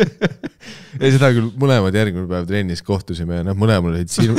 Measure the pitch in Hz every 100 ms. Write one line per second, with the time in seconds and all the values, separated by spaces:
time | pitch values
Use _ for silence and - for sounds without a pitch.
0 | 214 - 185 - - - - - - 135
1 | 135 135 139 120 113 123 139 123 95 101
2 | 107 90 90 90 87 104 92 85 - 98
3 | - 85 85 87 87 95 110 101 87 85
4 | 85 - 113